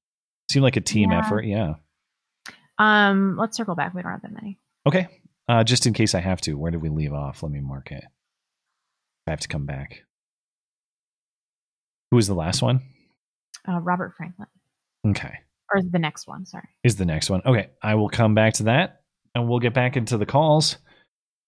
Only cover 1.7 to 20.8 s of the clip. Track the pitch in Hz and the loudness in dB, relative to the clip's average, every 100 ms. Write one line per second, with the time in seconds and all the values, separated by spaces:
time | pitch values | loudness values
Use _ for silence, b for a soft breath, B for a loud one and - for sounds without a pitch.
1.7 | 78 _ _ _ _ _ _ - B B | -6 _ _ _ _ _ _ -20 B B
2.7 | - 214 208 202 196 196 185 220 - 214 | 2 4 6 4 4 2 0 -4 -4 -6
3.7 | 170 160 180 - - - - 202 196 _ | -4 -4 -6 -10 -10 -12 -14 -14 -16 _
4.7 | _ 160 185 180 - _ _ - 117 117 | _ 0 0 -2 -10 _ _ 0 2 4
5.7 | 123 123 110 107 92 92 90 - 71 82 | 2 2 2 2 0 -2 -2 -4 -4 -4
6.7 | 85 78 78 73 73 69 - - 71 67 | -4 -4 -2 -4 -4 -8 -8 -8 -8 -8
7.7 | 69 - 139 - _ _ _ _ _ _ | -10 -14 -16 -16 _ _ _ _ _ _
8.7 | _ _ _ _ _ - 151 - 156 143 | _ _ _ _ _ -10 -8 -8 -8 -8
9.7 | - 139 - _ _ _ _ _ _ _ | -8 -12 -18 _ _ _ _ _ _ _
10.7 | _ _ _ _ _ _ _ _ _ _ | _ _ _ _ _ _ _ _ _ _
11.7 | _ _ _ _ 120 98 90 80 90 120 | _ _ _ _ 2 2 0 -2 -2 0
12.7 | 127 - b b b _ _ _ - - | 0 -2 b b b _ _ _ -16 -8
13.7 | 175 175 180 190 - 170 196 208 _ _ | -6 -4 -4 -6 -12 -18 -18 -20 _ _
14.7 | _ _ _ 107 98 - - _ _ - | _ _ _ -2 0 -4 -16 _ _ -4
15.7 | 202 180 175 156 - - - 190 - - | -2 0 -2 -2 -6 -14 -16 -16 -18 -20
16.7 | _ 123 98 87 78 - 92 131 117 - | _ 0 2 0 0 -2 0 2 2 0
17.7 | _ 107 107 104 - 110 107 110 - 107 | _ 0 0 0 2 4 4 4 2 2
18.7 | 131 190 - _ _ _ 123 120 120 120 | 2 0 -6 _ _ _ -4 0 0 0
19.7 | 123 123 127 110 113 104 139 160 156 - | 0 0 0 -2 -2 0 2 4 4 2
20.7 | - | -4